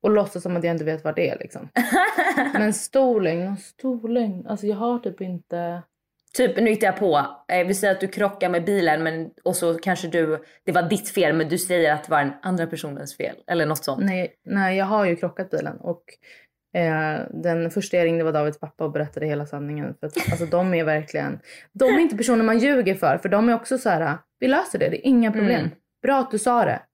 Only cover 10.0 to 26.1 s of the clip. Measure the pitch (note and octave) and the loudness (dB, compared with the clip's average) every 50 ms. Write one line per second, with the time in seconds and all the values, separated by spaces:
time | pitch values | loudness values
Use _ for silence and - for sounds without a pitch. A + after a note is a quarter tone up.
10 | F#3 E3+ D#3+ E3+ E3 D#3 D#3 D3+ - - _ _ _ - F3 F3+ F3 E3 G#3+ G3 | -2 -2 0 0 2 2 0 -2 -4 -12 _ _ _ 0 0 0 2 2 0 -2
11 | - - - G#3+ F3+ D3+ D#3 E3 D#3 - D#3+ F3+ F3+ G3 F3+ F3 E3 D3+ D3+ D3+ | -2 -4 0 2 2 2 2 2 0 0 -2 -2 -2 0 2 2 4 4 2 0
12 | D3+ - D#3 D3 C#3+ C#3 C#3 - - F#3+ F#3 F3 E3 E3 E3 D#3 - D3+ C#3+ C#3 | 0 0 0 0 2 0 -4 -6 -4 -4 -2 -2 -2 -4 -4 -8 -8 -10 -10 -10
13 | C#3+ C#3 - - - - - - _ - F3+ F3 D#3 D3+ D#3 D#3 - - C#3 - | -12 -14 -10 -8 -8 -8 -8 -10 _ -4 0 0 0 0 -2 -4 -2 -4 -2 0
14 | G3 G3 F#3 F#3 F3+ - _ _ _ - G3 G3+ F#3+ F#3+ F#3+ F#3+ F#3+ F#3+ G#3+ G#3+ | 0 0 0 0 -4 -6 _ _ _ -4 -2 0 0 2 2 0 0 2 2 2
15 | G#3 F#3 E3+ E3+ - F3 F3 - F#3 F#3 - D#3 D3+ D3+ D#3+ - - F3 F3 - | 2 2 2 0 -2 -6 -4 -6 -8 -4 -4 -4 -4 -4 -8 -8 -8 -8 -8 -8
16 | _ _ - _ _ - - - _ _ _ _ _ _ _ F3+ E3+ E3 D#3 D#3 | _ _ -20 _ _ -20 -20 -20 _ _ _ _ _ _ _ -2 0 0 0 0
17 | D#3 D#3 D#3 D3+ - - - D#3+ D#3+ F3 E3 E3 E3 E3 E3 G#3 G3 - - F3+ | -2 -2 -4 -4 -6 -8 -10 -4 -2 -2 0 0 -2 -2 -2 -4 -4 0 0 2
18 | F3 E3 E3 E3+ E3 D#3+ D#3 D#3 D3 D3+ D3+ - - D3+ _ _ E3 D#3 D3+ D3+ | 2 2 2 2 0 0 0 0 0 0 -2 -6 -12 -14 _ _ -6 -4 -2 -4
19 | D3+ D3 - - D3+ D#3 D3 D3 D3 D3 - C#3+ C#3+ C#3+ D3 D3+ D3 C3 - _ | -4 -4 -6 -6 -4 -4 -4 -4 -6 -8 -8 -10 -8 -8 -8 -8 -8 -8 -10 _
20 | - D3+ - F4 - - - E3 E3+ D#3+ D#3+ F3 F3+ F#3 F3+ E3 E3 D#3 D#3 D#3 | -12 -8 -6 -4 -2 -2 -2 -2 -2 -2 0 0 0 2 0 0 0 0 0 -2
21 | D3+ D3+ - D3 C#3+ C#3+ C#3 D3+ _ - - - - _ _ G3 C4 B3+ C4 C#4+ | -2 -4 -6 -6 -4 -4 -6 -10 _ -18 -20 -20 -20 _ _ 2 4 4 6 6
22 | E4+ D4+ A#3 G3+ A3+ A3+ B3 A3+ A3+ A3 A3+ A#3 A3+ C#4 D4 C4 A3+ F3+ F#3+ F#3 | 4 4 2 0 0 2 2 4 4 4 4 4 4 4 4 4 2 2 0 2
23 | - D#3 C#3 E3+ - F#3+ F3 G3+ A3 A#3 A#3 A3+ A#3 - C4 B3+ - A#3 F#3 D#3+ | 2 2 2 2 0 0 2 4 4 4 2 2 0 -2 -4 -2 2 2 2 2
24 | D#3+ D3+ D3 E3+ _ _ _ _ - B3+ C4+ D#4 F#4+ - - - - - - - | 2 0 -2 -4 _ _ _ _ 0 2 2 2 0 -2 -2 -2 0 0 -2 -2
25 | - C4+ C4+ A#3+ A#3 A3 G#3 A3 G#3 G#3+ B3 G#3 D3+ E3 - _ _ _ _ _ | 2 4 4 4 4 4 2 2 2 2 2 2 0 -2 -6 _ _ _ _ _
26 | - - | 0 2